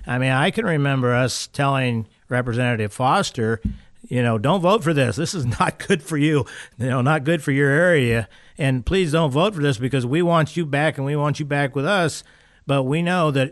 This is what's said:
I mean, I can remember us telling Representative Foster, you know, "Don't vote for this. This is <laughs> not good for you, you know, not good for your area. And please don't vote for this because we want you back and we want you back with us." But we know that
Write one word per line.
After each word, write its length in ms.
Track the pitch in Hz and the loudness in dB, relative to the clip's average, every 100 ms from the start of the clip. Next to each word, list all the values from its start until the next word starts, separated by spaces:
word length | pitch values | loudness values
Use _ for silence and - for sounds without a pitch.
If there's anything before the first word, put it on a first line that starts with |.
| - | -6
I 120 | 123 | -2
mean, 120 | 131 | 0
I 200 | 131 170 | 2 0
can 140 | 208 | 0
remember 480 | 220 156 143 135 123 | -2 0 0 0 2
us 360 | 123 127 - - | 2 0 -2 -8
telling 580 | - 143 135 127 117 107 _ _ | -2 0 0 0 -2 -6 _ _
Representative 640 | 123 123 117 123 117 107 | -4 -2 0 0 0 -2
Foster, 680 | - 131 180 180 - 113 113 - - - - - | -2 0 2 0 -2 -2 -2 -4 -8 -18 -20 -6
you 140 | 123 | -2
know, 160 | 120 110 | 0 0
"Don't 220 | 131 190 | 0 2
vote 240 | 175 214 | 2 2
for 100 | 147 | 2
this. 220 | 147 123 110 | 2 0 0
This 180 | 160 | -4
is 100 | 190 123 | -4 -4
<laughs> 120 | 113 | 0
not 180 | 180 - | -2 -2
good 160 | - 190 | -2 -2
for 140 | - 156 | -2 0
you, 300 | 151 151 117 - - - | 2 2 -2 -10 -20 -8
you 80 | 123 | -4
know, 160 | 131 | 0
not 220 | 123 156 | 2 0
good 180 | 139 170 | 0 -2
for 80 | 147 | 0
your 200 | 139 143 | 2 4
area. 580 | 143 180 160 123 117 107 - - - | 4 4 4 2 0 -2 -12 -20 -4
And 300 | 139 131 113 | -2 0 0
please 240 | 190 175 | 0 2
don't 200 | 156 160 | 2 2
vote 220 | 131 196 196 | 2 0 0
for 60 | |
this 160 | 143 113 | -2 0
because 280 | 127 135 120 | -2 -2 0
we 160 | 151 | 0
want 340 | 175 170 151 170 | 2 2 0 -2
you 80 | |
back 320 | 160 143 156 135 | -2 0 0 -2
and 80 | |
we 120 | 139 147 | -4 -2
want 240 | 147 143 | -2 -4
you 40 | |
back 300 | 147 143 139 | -4 -2 -2
with 120 | 135 143 | -2 -2
us." 360 | 202 165 - - - _ _ - | 0 0 -4 -16 -20 _ _ -2
But 180 | 139 | -2
we 180 | 131 156 | 0 0
know 280 | 175 180 156 | 0 2 2
that 180 | 135 131 | 2 -2